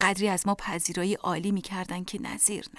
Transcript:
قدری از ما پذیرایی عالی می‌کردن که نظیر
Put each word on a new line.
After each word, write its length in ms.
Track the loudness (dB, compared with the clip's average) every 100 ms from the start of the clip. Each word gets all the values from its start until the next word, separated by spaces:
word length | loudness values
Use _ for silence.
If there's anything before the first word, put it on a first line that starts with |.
قدری 260 | 2 4 2
از 200 | 2 2
ما 80 | 0
پذیرایی 580 | -2 -2 -2 0 0
عالی 380 | 0 0 0 2
می‌کردن 520 | 0 -2 -6 -4 -6
که 180 | -6 -6
نظیر 440 | -6 2 2 2 -6